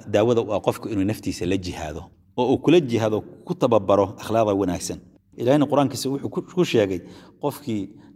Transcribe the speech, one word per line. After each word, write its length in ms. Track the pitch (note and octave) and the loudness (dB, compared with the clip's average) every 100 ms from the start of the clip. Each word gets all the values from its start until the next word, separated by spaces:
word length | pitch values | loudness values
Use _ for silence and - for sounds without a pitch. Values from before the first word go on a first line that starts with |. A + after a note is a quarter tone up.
| - | 0
daawada 360 | G#2 A#2 A#2 | 2 4 2
u 120 | G2+ | 0
ah 60 | G2 | -2
qofku 280 | - - G2+ | -2 -2 -4
inuu 120 | G#2 G2 | -2 -2
naftiisa 400 | - - - F2 | -2 -6 -6 -2
la 80 | F#2+ | -2
jihaado, 440 | F2 D#2+ D#2 D#2+ F2 _ _ - | -4 -10 -10 -10 -14 _ _ -4
oo 160 | B2 | 0
uu 40 | C3+ | 2
kula 180 | - F3 | 4 4
jihaado, 420 | C3 A2+ A2 G#2 - - - | 4 0 0 -2 -6 -18 -10
ku 100 | - | -2
tababaro 580 | B2+ A2 G2 G2 G2 A#2+ | 2 2 4 4 2 -2
akhlaaqda 320 | - A2 G#2+ | -2 2 2
wanaagsan. 460 | G2+ F#2+ F2 - F2+ - _ _ - | 2 0 -2 -6 -12 -14 _ _ -4
Ilaahayna 280 | A#2+ D3 C3 | 0 2 2
Qur'aankiisa 400 | C3+ C3+ A#2+ C3 | 2 0 -2 -6
wuxuu 200 | C#3 A#2+ | -6 -6
ku, 120 | - | -8
ku 220 | - F3+ | -6 -2
sheegay 380 | E3+ A#2 G2 F2+ - - - - | 2 2 2 -2 -8 -20 -20 -8
qofkii 480 | D3 - - G#2+ F#2 - - | -8 -6 -6 -6 -6 -12 -20